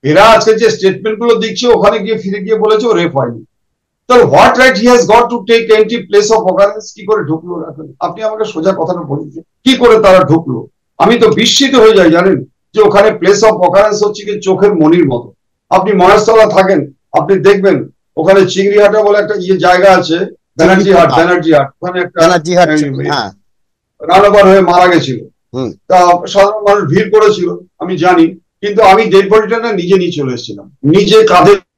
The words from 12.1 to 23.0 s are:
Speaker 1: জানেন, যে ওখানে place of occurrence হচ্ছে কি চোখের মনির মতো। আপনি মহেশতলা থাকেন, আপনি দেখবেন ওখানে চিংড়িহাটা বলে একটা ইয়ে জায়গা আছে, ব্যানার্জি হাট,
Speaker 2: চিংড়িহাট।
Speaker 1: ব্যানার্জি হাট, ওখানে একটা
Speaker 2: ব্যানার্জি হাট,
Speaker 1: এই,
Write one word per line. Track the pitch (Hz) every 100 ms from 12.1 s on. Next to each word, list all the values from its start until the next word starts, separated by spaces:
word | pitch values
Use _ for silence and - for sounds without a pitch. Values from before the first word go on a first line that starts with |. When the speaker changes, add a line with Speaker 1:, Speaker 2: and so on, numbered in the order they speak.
Speaker 1:
জানেন, | 170 190 147
যে | - _ _ 214
ওখানে | 214 208 214
place | - 185 202
of | 220
occurrence | 185 180 190 208 208 208
হচ্ছে | -
কি | - 185
চোখের | 190 180 196
মনির | 175 156 175 143
মতো। | 120 - _ _ _ _
আপনি | 190 190
মহেশতলা | 190 180 208 214 226 214
থাকেন, | 185 190 180 139 _ _
আপনি | 160 156 190
দেখবেন | 185 196 190 143 - _ _ -
ওখানে | 165 196 185
চিংড়িহাটা | 190 196 208 202 214
বলে | 208 208
একটা | 202
ইয়ে | 202 180 185
জায়গা | 180 180 196
আছে, | 185 151 165 196 - _ -
ব্যানার্জি | 180 190 196
হাট, | 180
Speaker 2:
চিংড়িহাট। | 156
Speaker 1:
ব্যানার্জি | 123 175 175 160
হাট, | 147 139 _
ওখানে | 180 180
একটা | 180 170
Speaker 2:
ব্যানার্জি | 165 175 156
হাট, | 180 170
Speaker 1:
এই, | 151 143 135